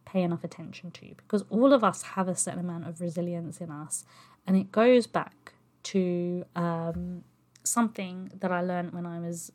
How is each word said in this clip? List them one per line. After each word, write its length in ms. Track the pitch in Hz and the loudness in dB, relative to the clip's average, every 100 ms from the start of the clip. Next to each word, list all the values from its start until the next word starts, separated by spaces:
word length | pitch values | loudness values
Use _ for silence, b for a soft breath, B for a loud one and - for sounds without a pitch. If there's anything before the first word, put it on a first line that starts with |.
| - | -4
pay 160 | 190 | 0
enough 220 | 175 165 | 2 0
attention 460 | 170 - 160 - 175 | -6 -12 -14 -14 -16
to, 220 | - - - | -18 -20 -20
because 280 | - 208 - | -2 -2 0
all 240 | 214 269 | 4 8
of 100 | 269 | 8
us 180 | 202 - | 6 0
have 260 | - 196 185 | -8 -4 -2
a 60 | |
certain 260 | 170 - 180 | -2 -4 -4
amount 260 | 175 170 170 | -6 -6 -8
of 140 | 165 | -6
resilience 580 | 175 170 175 170 165 - | -6 -4 -4 -4 -8 -12
in 100 | 170 | -12
us. 360 | 147 156 - b b b b - | -12 -10 -10 b b b b 2
And 100 | 190 | 2
it 160 | 190 | 2
goes 340 | 214 240 254 226 | 4 8 8 6
back 460 | 165 - _ - _ _ _ | -4 -4 _ -20 _ _ _
to, 640 | - 196 180 175 175 180 - 175 | -2 0 2 0 -2 -4 -6 -2
um, 680 | 170 165 165 170 175 180 - _ _ _ | -2 0 -4 -6 -8 -10 -14 _ _ _
something 680 | - 240 226 226 185 185 190 - | -2 2 0 -2 -10 -10 -12 -6
that 100 | 185 | -2
I 120 | 175 | 0
learned 300 | 180 180 175 | 0 -2 -4
when 120 | 175 | -8
I 160 | 175 170 | -8 -8
was 320 | 170 170 - | -6 -8 -12